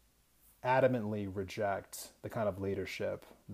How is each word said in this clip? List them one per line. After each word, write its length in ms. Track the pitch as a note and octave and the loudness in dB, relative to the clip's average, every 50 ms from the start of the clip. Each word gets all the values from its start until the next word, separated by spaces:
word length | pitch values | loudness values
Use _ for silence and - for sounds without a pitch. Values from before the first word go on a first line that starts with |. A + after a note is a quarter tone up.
| _ _ _ _ _ _ _ _ _ - - _ - | _ _ _ _ _ _ _ _ _ -20 -14 _ 0
adamantly 640 | B2+ B2+ C3+ C3 B2+ B2+ B2 G#2+ G#2 G#2+ G#2 G#2 G2 F#2 | 2 4 6 6 6 6 4 0 0 -2 -2 -2 -4 -4
reject 760 | G2+ G2 F#2 - - G#2+ G2+ G2 G2 G#2+ - - - - - - _ - | -4 -4 -4 -2 -2 0 0 0 0 -4 -6 -10 -12 -12 -12 -14 _ -10
the 80 | G#2+ | -6
kind 180 | - A#2+ A2+ G#2 | -4 0 0 0
of 100 | F#2 F#2 | 0 0
leadership 680 | G2+ G2 G2 F#2+ F#2 F2+ - - G#2+ F#2+ F#2 - - - - - _ - | 0 -2 0 -2 -2 -4 -4 -4 -2 -2 -2 -4 -8 -14 -20 -20 _ -10